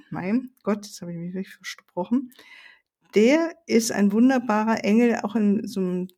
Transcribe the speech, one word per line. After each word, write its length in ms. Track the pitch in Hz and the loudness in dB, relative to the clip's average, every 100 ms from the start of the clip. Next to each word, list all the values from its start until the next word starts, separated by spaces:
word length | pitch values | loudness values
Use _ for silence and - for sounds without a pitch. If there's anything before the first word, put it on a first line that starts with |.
| - | -10
mein 400 | 160 180 233 254 _ | -10 -4 -4 -6 _
Gott, 240 | - 208 208 | -6 -6 -6
jetzt 140 | - | -16
habe 100 | 175 | -14
ich 60 | 170 | -12
mich 160 | 175 | -10
wirklich 200 | 185 190 | -10 -12
versprochen. 800 | - - - _ - 190 247 254 - - - - _ _ _ _ 214 | -14 -16 -16 _ -8 -2 -2 -4 -16 -20 -20 -20 _ _ _ _ 4
Der 400 | 226 311 330 - - | 4 4 0 -6 0
ist 240 | 226 226 | 0 0
ein 220 | - 202 | 0 0
wunderbarer 720 | 208 254 262 247 214 220 220 | 4 4 4 0 -2 0 0
Engel, 240 | 214 220 240 | 2 4 4
der 160 | 220 | 2
auch 100 | - | -2
in 320 | 233 208 196 202 | 0 2 0 -2
so 140 | 190 | -4
einem 280 | 185 180 185 | -4 -4 -6